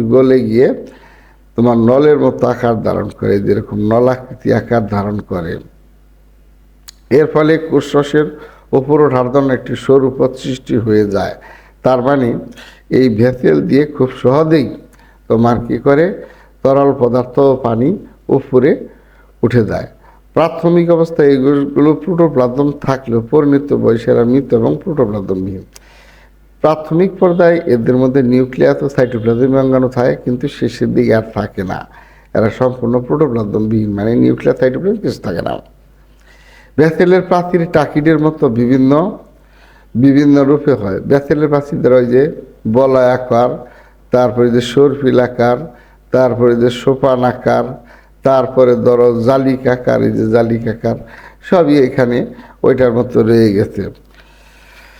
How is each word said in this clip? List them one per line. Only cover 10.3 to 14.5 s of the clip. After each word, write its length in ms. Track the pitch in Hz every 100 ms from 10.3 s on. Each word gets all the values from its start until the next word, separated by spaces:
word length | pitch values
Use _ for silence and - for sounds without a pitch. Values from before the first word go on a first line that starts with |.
| -
সৃষ্টি 320 | 151 127 - 131 110
হয়ে 180 | 107 104
যায়। 200 | 98 92 - - - - _
তার 160 | 127 127 123
মানে 220 | 143 120 135 - - - - - 123
এই 80 | 131 110
ভেসেল 400 | 123 127 170 151 131
দিয়ে 140 | 131 147
খুব 140 | - 127 -
সহজেই 440 | 123 139 160